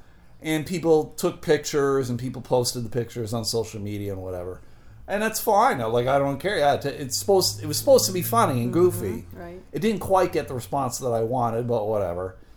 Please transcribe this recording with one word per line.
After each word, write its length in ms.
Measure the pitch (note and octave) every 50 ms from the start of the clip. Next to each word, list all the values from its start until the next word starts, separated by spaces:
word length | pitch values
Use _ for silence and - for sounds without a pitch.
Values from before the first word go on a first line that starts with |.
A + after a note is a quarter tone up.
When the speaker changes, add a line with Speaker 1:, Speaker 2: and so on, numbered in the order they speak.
| - - - - - - - -
Speaker 1:
And 240 | - D#3 D#3 D#3 C#3+
people 400 | D3 F#3 E3+ C#3+ E3 D#3+ D#3 D3
took 360 | - - - - F3 F3 -
pictures, 680 | - E3+ D3+ D3+ - - - D3 C#3 C#3 C3+ C#3 C3 A#2+
and 100 | B2 A#2
people 220 | B2+ B2+ B2+ B2+
posted 420 | B2 - C3 B2+ A#2+ - - B2+ A#2
the 60 | A2
pictures 440 | - A#2 A#2 - - A#2 A2+ G2+ A#2+
on 120 | A#2 A2
social 340 | G#2 - A#2 G#2+ - - G#2+
media 320 | G2+ G#2 G#2 G2+ G2+ G2+
and 100 | G2 F#2
whatever. 380 | F#2 F#2 F#2 F2+ F2 F#2 F2+ - - - - - - - - - -
And 140 | - F#3+ G#3
that's 180 | A3 A3 G#3+ -
fine. 400 | - A#3+ G3+ G3+ A#3 C#4 G#3+ C3
I, 40 | A2+
like, 220 | A2 A#2 A#2+ B2
I 100 | C3 C#3
don't 220 | C#3 C#3 C#3 C#3 -
care. 180 | - F#3+ G#3 E3+
Yeah, 160 | C#3+ C#3+ C#3
t-, 100 | A2 - C#3+
it's 280 | - - D3 B2+ -
supposed, 440 | - - - G3 F#3+ F3 - - - -
it 20 |
was 120 | D3+ D3
supposed 280 | - - D4 C4+ A#3+ -
to 40 | - F#3
be 80 | F3+
funny 400 | - - A3+ A#3 A3 F3 C3+ A#2+ A#2
and 80 | B2 B2
goofy. 500 | E3 F3+ F3+ - - - F#2+ - - -
Speaker 2:
Mm-hmm, 140 | - - F#3
right. 220 | F3 E3+ F3 F#3 - - -
Speaker 1:
It 60 | D3
didn't 200 | E3+ A3+ G#3+ F3
quite 320 | - - F#3+ F#3 F3+ E3+ -
get 140 | D#3 B2+ -
the 40 | C3+
response 440 | B2 - - D3+ C#3 C3 A#2+ - -
that 120 | C3+ B2
I 100 | A#2 A2+
wanted, 460 | A2+ A2+ B2 B2+ A#2+ A#2 A2 A#2 A#2+
but 200 | A#2+ A#2+ A2+ G#2
whatever. 500 | G#2+ A2 G#2 G2 F2 F2 F2 F#2 F#2 - - - - -